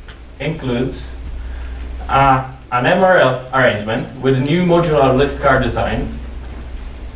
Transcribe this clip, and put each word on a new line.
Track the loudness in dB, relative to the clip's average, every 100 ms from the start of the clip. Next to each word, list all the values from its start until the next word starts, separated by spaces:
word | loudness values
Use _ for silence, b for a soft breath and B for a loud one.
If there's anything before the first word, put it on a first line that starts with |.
| -18 -18 -18 -8
includes, | -6 -4 -2 -2 -2 -4 -10 -10 -10 -8 B B B B B -8 -2
uh, | 2 4 4 0 -10 -6
an | -2 2
M | 4
R | 6 6
L | 4 2 -2
arrangement | 2 2 2 -2 -4 -6 -2
with | 2 2
a |
new | 2 2
modular | 4 4 4 4 4 4
lift | 2 2
car | 2 2
design. | 2 0 -2 -2 -4 -6 -10 -12 -12 -12 -10 -10 -10 -12 -12